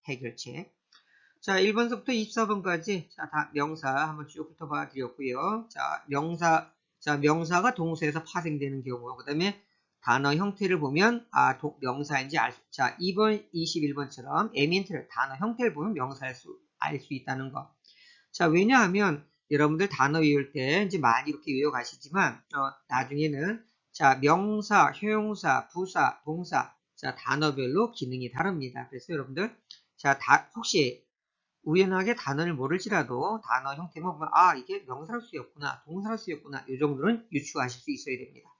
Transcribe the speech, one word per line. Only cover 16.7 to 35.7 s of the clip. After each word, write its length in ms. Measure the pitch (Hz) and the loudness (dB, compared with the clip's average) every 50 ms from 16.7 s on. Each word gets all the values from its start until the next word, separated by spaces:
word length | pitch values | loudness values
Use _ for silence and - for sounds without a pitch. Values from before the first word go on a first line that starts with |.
| _ _ | _ _
알 200 | - 147 151 135 | -6 -4 -4 -6
수 140 | - - 147 | -8 -8 -10
있다는 380 | 131 - - 135 131 135 135 | -10 -6 -8 -8 -6 -8 -10
거. 240 | 131 139 135 - _ _ _ _ _ _ _ _ _ _ _ _ | -10 -12 -12 -14 _ _ _ _ _ _ _ _ _ _ _ _
자, 160 | _ - 185 165 | _ 2 2 4
왜냐하면 800 | 156 175 196 220 269 254 226 180 180 202 208 190 151 147 - _ _ _ _ _ | 4 6 6 6 6 6 6 6 4 2 2 2 0 -2 -6 _ _ _ _ _
여러분들 380 | 147 143 151 151 156 160 190 196 | 2 4 4 4 4 2 0 -2
단어 300 | - - 131 139 151 165 | 2 2 2 2 4 4
외울 320 | 160 151 143 143 139 139 | 4 4 4 4 0 -2
때 320 | _ 143 131 131 147 185 208 | _ -4 -2 0 2 2 0
이제 160 | 190 165 180 | 0 -2 2
많이 320 | 143 120 113 120 135 151 | 4 4 4 4 2 -2
이렇게 200 | 147 139 - 156 139 | -8 -8 -6 -4 -2
외워가시지만, 840 | 131 139 151 131 123 120 - - - - 143 151 196 185 143 117 - _ _ - | 0 0 0 0 -2 -6 -6 -12 -18 -18 -6 0 2 2 2 0 -4 _ _ -4
어, 180 | 143 135 135 - _ _ _ | -4 -4 -4 -6 _ _ _
나중에는, 760 | 127 127 131 123 143 143 156 156 147 135 147 185 220 226 - _ _ _ _ _ | -2 -2 -2 -2 -2 -2 -2 -2 -2 -2 -4 -4 -6 -6 -10 _ _ _ _ _
자, 280 | _ - 170 139 135 131 | _ 4 6 6 6 6
명사, 720 | 131 143 156 180 196 208 214 214 202 - 214 196 156 143 143 | 6 4 4 4 4 0 -2 -2 -2 2 6 6 6 6 4
형용사, 720 | - - 208 214 214 214 214 214 - - 165 135 127 120 - | -2 -2 -2 0 0 0 -2 -4 -4 0 2 2 2 0 -4
부사, 520 | _ 170 185 185 - 180 147 127 - - _ | _ -8 -8 -4 0 2 2 2 2 -2 _
동사, 500 | 151 156 165 180 165 - 135 - - _ _ _ _ _ | -8 -8 -6 -6 -2 -2 -2 -2 -2 _ _ _ _ _
자, 200 | - - 135 123 | -10 -8 -8 -8
단어별로 760 | - - 123 135 143 156 151 139 135 131 127 135 185 226 226 | -6 -4 -2 0 2 2 0 0 0 -2 0 2 2 0 0
기능이 400 | 226 - - 123 127 127 127 123 | -2 -6 -8 -6 -6 -6 -6 -6
다릅니다. 560 | - 135 160 196 190 160 135 127 123 135 123 - | -8 -6 -6 -4 -4 -4 -6 -8 -10 -12 -14 -12
그래서 220 | - 127 - - | -14 -18 -12 -8
여러분들, 440 | 170 147 135 127 135 151 190 233 240 _ _ _ - - _ _ _ _ | -8 -8 -8 -8 -6 -6 -6 -6 -6 _ _ _ -20 -20 _ _ _ _
자, 220 | - 143 139 - | 2 2 2 2
다, 320 | - - 139 147 - _ _ | 6 6 6 6 6 _ _
혹시 480 | 226 220 - - 185 143 123 120 - _ _ _ _ _ _ _ _ _ _ _ _ _ | -8 -6 0 2 2 2 2 0 -6 _ _ _ _ _ _ _ _ _ _ _ _ _
우연하게 520 | - 156 185 190 185 190 185 185 208 240 | 0 4 4 4 4 2 0 0 0 -2
단어를 380 | 233 - 139 139 143 165 175 170 | -2 -2 -4 -2 -2 -2 -2 -2
모를지라도 880 | 131 127 139 165 185 185 220 208 180 143 117 123 123 143 190 220 226 | -2 -2 -2 -2 -2 -2 0 0 0 0 0 -2 -2 -2 -2 -4 -4
단어 340 | 208 - 117 127 131 139 139 | -4 -2 -2 -2 -2 -4 -8
형태만 380 | 143 175 170 _ 160 156 185 175 | -8 -10 -12 _ -8 -8 -8 -6
보면, 160 | 147 156 147 - | -6 -8 0 4
아, 200 | 156 175 180 160 | 6 6 6 4
이게 280 | 135 123 - 190 202 - | 0 -4 -6 -8 -8 -6
명사로 360 | 127 127 135 156 160 233 240 | -8 -10 -10 -10 -8 -8 -10
쓰였구나, 600 | 226 233 - 151 120 - _ 151 143 143 | -10 -10 -12 -12 -12 -12 _ -10 -8 -8